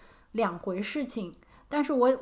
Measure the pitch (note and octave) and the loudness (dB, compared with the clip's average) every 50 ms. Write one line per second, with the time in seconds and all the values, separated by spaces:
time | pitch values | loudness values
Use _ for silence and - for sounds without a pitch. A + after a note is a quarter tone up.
0 | - - - - _ _ - G#3+ A3+ F#3+ E3+ F3 - G3 F3+ F3+ G#3 - - D4+ | -18 -20 -20 -20 _ _ -4 -2 -2 0 -2 -4 -6 -4 -4 -4 -4 -4 -4 -4
1 | C#4 B3 - A#3 G3 F3 - - - - - - - - - D4 D4 D4 D4+ B3+ | -4 -4 -4 -6 -8 -8 -10 -16 -20 -20 -20 -20 -14 -4 -2 -2 0 2 4 4
2 | A#3+ B3+ C4 B3+ | 6 6 4 4